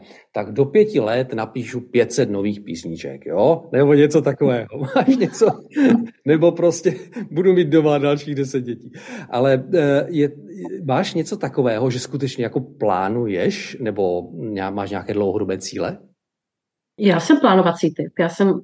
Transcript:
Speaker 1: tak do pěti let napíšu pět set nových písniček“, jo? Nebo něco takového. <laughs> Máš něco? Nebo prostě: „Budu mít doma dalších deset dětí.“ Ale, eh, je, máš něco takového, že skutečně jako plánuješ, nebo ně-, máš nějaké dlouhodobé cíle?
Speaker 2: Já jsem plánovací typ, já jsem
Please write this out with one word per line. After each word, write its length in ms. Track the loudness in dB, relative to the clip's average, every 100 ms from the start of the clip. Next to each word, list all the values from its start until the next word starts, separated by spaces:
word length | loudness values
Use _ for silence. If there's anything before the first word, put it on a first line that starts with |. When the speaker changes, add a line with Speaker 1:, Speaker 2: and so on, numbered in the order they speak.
| -14 -20 _
Speaker 1:
tak 180 | -8 -4
do 140 | -2 2
pěti 340 | 4 4 2
let 340 | 0 0 -2
napíšu 480 | -4 -6 -8 -8 -10
pět 300 | -2 0 2
set 160 | 0 0
nových 320 | 0 -4 -4
písniček“, 640 | -10 -12 -10 -10 -10 -12 -6
jo? 440 | 2 2 2 0
Nebo 200 | 2 4
něco 280 | 6 6 4
takového. 460 | 0 0 0 0 -4 -8
<laughs> 160 | -2 0
Máš 220 | 2 2
něco? 280 | 0 2 0 0 -6 0 4 4 0 -6 0
Nebo 260 | 4 4
prostě: 420 | 4 2 2 -2 -4 -8 -12 -6
„Budu 220 | 0 2
mít 140 | 4 4
doma 300 | 4 4 2
dalších 380 | 2 -2 -4 -6
deset 260 | -4 -4
dětí.“ 300 | -6 -8 -12 -20 -16 -16 -6
Ale, 340 | 0 2 2 2 2
eh, 300 | 2 2 0
je, 220 | 0 -2 -2 -16 -14 -12 -8 -2
máš 280 | -2 0
něco 240 | -4 -6 -6
takového, 520 | -4 -2 0 0 -2
že 80 | -2
skutečně 440 | -6 -6 -6 -4
jako 160 | -4 -4
plánuješ, 1160 | -8 -4 -2 0 -2 -2 -2 -2 -2 -2 -8 -8
nebo 480 | -6 -2 -2 -2 -6
ně-, 380 | -10 -8 -6 -6
máš 180 | -6 -6
nějaké 240 | -6 -4
dlouhodobé 440 | -2 0 0 -2 -4
cíle? 400 | -8 -6 -6 -6 _ _ _ _ _ _ _ _ _ -2
Speaker 2:
Já 200 | 2 2
jsem 200 | 4 4
plánovací 540 | 6 6 4 2 -2
typ, 180 | -2 -6 -2
já 100 | -4
jsem 240 | 0 0 0